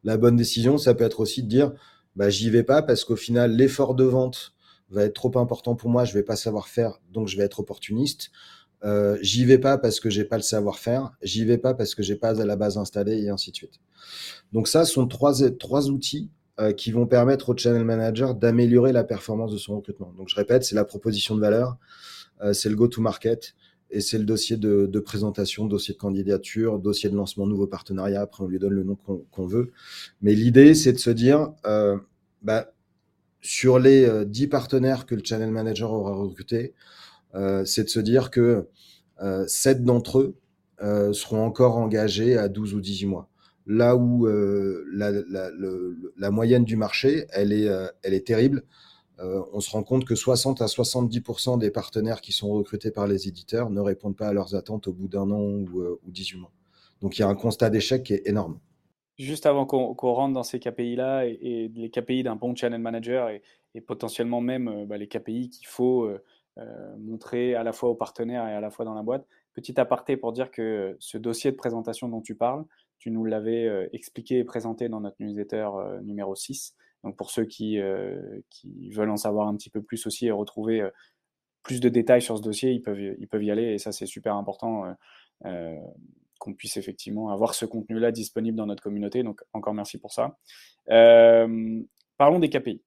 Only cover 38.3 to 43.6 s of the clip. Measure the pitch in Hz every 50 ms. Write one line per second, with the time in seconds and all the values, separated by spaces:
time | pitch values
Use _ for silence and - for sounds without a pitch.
38.3 | - 123 117 120 120 104 - - _ _ _ _ _ _ _ _ _ _ 95 98
39.3 | 95 95 95 - - - - 135 135 123 120 123 123 120 - - - 131 131 98
40.3 | 98 _ _ _ _ _ _ _ _ _ 101 104 104 104 101 104 104 101 - -
41.3 | 110 107 110 113 104 - 127 123 113 117 117 110 107 107 107 107 95 104 110 120
42.3 | 127 117 104 98 95 107 107 101 98 104 92 98 101 92 101 98 95 85 - _
43.3 | _ _ _ _ _ _